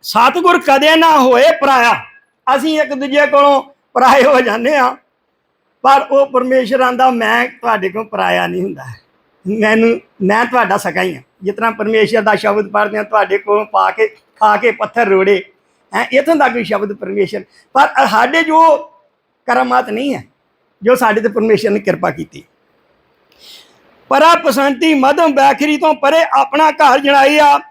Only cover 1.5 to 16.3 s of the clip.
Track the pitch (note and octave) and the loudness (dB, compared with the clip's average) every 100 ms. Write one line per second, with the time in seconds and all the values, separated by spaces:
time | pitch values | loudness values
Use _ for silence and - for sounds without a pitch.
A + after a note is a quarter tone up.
1.5 | E4 C#4 C4 A#3 G3 - _ _ _ - | 2 0 2 2 -2 -8 _ _ _ -2
2.5 | C4+ D4+ D#4 D4 C#4 C4+ C#4+ D4 C#4+ C#4+ | -2 0 -2 -4 -4 -2 0 2 4 4
3.5 | C#4 - _ _ B3 B3+ C4+ C4 C4 A#3+ | 2 -2 _ _ 0 2 4 4 2 0
4.5 | A3 A#3+ D4 - C4 _ _ _ _ _ | -2 -2 0 0 -4 _ _ _ _ _
5.5 | _ _ _ C4 C#4 D4 C#4 C#4 B3 B3+ | _ _ _ 0 2 2 0 0 -2 0
6.5 | C4 A3+ B3+ B3+ B3 B3+ A#3+ G#3+ A#3 A#3+ | 0 0 0 -2 2 0 0 -2 -2 -2
7.5 | - A#3 A3 F#3 G3+ G#3+ G3 F#3 F2 - | -6 -4 -4 -4 -8 -8 -4 -2 -2 -2
8.5 | F3+ G3 D3 C3 A2 _ _ _ _ F#3 | -4 -8 -10 -16 -20 _ _ _ _ -8
9.5 | A3 G#3+ A3+ A3+ A#3 _ _ F#3 G#3+ A#3+ | -2 0 2 0 -2 _ _ -2 0 0
10.5 | B3 G#3 G3 F#3 E3+ F#3 C#3 _ _ F#3 | -2 0 -2 -4 -4 -6 -8 _ _ -10
11.5 | G3+ A3+ G#3+ G#3+ A3 G#3 A3+ G#3+ G#3 G#3+ | -4 -6 -4 -2 0 0 0 0 0 0
12.5 | G#3 G3 G#3 G#3 G#3 G#3 G#3+ F#3+ G3 G3+ | -2 -2 -2 -2 -4 -2 -2 0 -4 -2
13.5 | G#3 G#3 G3 F#3+ F#3+ A3 - _ _ G#3+ | -2 0 -2 -2 0 -4 -4 _ _ 0
14.5 | G#3 A#3 - G#3 A#3 G#3+ F#3+ F#3+ G3 - | 2 -2 -2 -6 -2 0 0 2 -2 -4
15.5 | _ _ _ _ G3 A#3 B3+ C#4 | _ _ _ _ -6 -2 -2 0